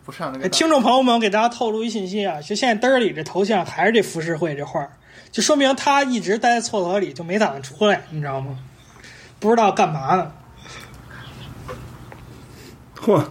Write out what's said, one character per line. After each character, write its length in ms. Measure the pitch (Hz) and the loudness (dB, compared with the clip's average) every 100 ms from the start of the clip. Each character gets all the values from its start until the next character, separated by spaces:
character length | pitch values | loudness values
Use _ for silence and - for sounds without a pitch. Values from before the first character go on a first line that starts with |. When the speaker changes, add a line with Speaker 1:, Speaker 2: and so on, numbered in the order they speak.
Speaker 1:
不 80 | - | -18
上 200 | - 160 | -10 -10
这 60 | 262 | -6
个 60 | |
当。 20 | 185 | -2
Speaker 2:
哎， 20 | |
听 200 | - 330 | 2 4
众 120 | 294 | 4
朋 120 | 240 | 4
友 100 | 254 | 4
们， 160 | 254 233 | 4 4
给 100 | 220 | 2
大 120 | 208 | 2
家 60 | 233 | 0
透 240 | 233 233 | 0 -2
露 100 | 220 | -2
一 80 | 233 | -2
信 160 | 208 185 | -4 -4
息 180 | 208 | -4
啊， 160 | 196 151 | -4 -4
就 140 | - | -6
现 140 | 208 254 | -2 0
在 200 | 220 247 | 2 4
嘚 40 | |
儿 60 | 262 | 4
里 140 | 208 | 2
这 120 | 147 | -2
头 200 | 151 175 | -6 -2
像 220 | 202 208 160 | 2 0 0
还 180 | - | 0
是 60 | 190 | 2
这 100 | 226 | 4
浮 200 | - 165 | 2 -2
世 160 | 160 156 | -4 -2
绘 180 | 170 | -2
这 100 | 143 | -4
画 140 | 139 160 | -6 -6
儿， 140 | 135 - _ - - | -8 -12 _ -20 -10
就 100 | - | -2
说 140 | 214 302 | 2 4
明 180 | 269 | 4
他 300 | 269 294 277 | 2 2 2
一 160 | 269 240 | 2 0
直 180 | 170 220 | -2 0
待 160 | 240 | 2
在 60 | 233 | 2
厕 180 | - 214 | 0 -2
所 220 | 175 202 | 0 -2
里， 120 | 185 | -2
就 120 | - | -6
没 140 | 170 202 | -4 0
打 100 | 196 | 0
算 120 | 139 | -2
出 240 | 131 - 214 | -10 0 2
来， 180 | 185 - | 2 -2
你 100 | 156 | -8
知 60 | 143 | -6
道 140 | 135 | -6
吗？ 160 | 135 131 - - - - - - - - | -6 -10 -14 -20 -20 -20 -20 -20 -20 -2
不 80 | 208 | 2
知 60 | |
道 160 | 233 208 | 4 4
干 220 | - 175 | 4 2
嘛 240 | 156 - 180 | 0 0 0
呢。 160 | 156 - - - - - - - - - - - - - - - - - - - - - - - - - - - | 0 -8 -20 -20 -20 -20 -20 -20 -20 -18 -18 -18 -16 -16 -14 -14 -16 -18 -18 -18 -20 -20 -20 -20 -20 -20 -20 -4
Speaker 3:
嚯！ 220 | - 180 - | 2 2 2